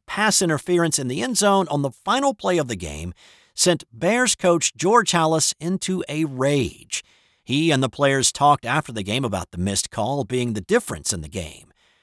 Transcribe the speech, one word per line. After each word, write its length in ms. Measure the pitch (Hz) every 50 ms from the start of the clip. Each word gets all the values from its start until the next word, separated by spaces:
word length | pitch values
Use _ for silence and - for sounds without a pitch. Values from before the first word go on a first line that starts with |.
| _
pass 340 | - - - 214 214 185 -
interference 560 | 196 170 156 139 - - 180 170 170 160 -
in 100 | - 135
the 140 | 123 127 160
end 160 | 233 262 233
zone 300 | - 202 202 196 196 185
on 160 | - 160 143 139
the 80 | 135
final 420 | - - - 190 220 262 277 277 -
play 240 | - - 196 180
of 100 | 170 147
the 80 | 120 -
game 380 | 87 87 76 73 76 82 90 87 _ - - - _ _ _ _
sent 300 | - - 180 170 147 - _ -
Bears 400 | 113 156 185 226 247 254 214 -
coach 420 | - - 175 170 165 - - -
George 360 | - 156 185 226 240 196 -
Halas 420 | - 170 160 160 160 156 - - - -
into 440 | 147 170 190 180 - - 185 180 - -
a 160 | 147 156 160
rage. 760 | 147 135 127 131 143 147 139 120 - - - - - - - - _ _ _ _ _ _ _ _
He 260 | - 127 147 160 160
and 140 | 147 131 131
the 40 |
players 440 | 123 - - 143 139 139 135 123 -
talked 340 | - - 139 147 147 - -
after 260 | 117 131 156 - -
the 120 | 117 110 95
game 200 | 98 107 135 139
about 280 | 113 98 90 85 -
the 80 | - 85
missed 320 | 90 101 98 - - -
call 320 | - 117 104 117 143 143 120
being 300 | 101 127 123 123 120 107
the 60 | 107
difference 540 | 92 - 202 240 - - 107 78 - - 107
in 80 | 85
the 80 | 76 73
game. 420 | - 98 82 80 - - - _ _ _ _ _ _ _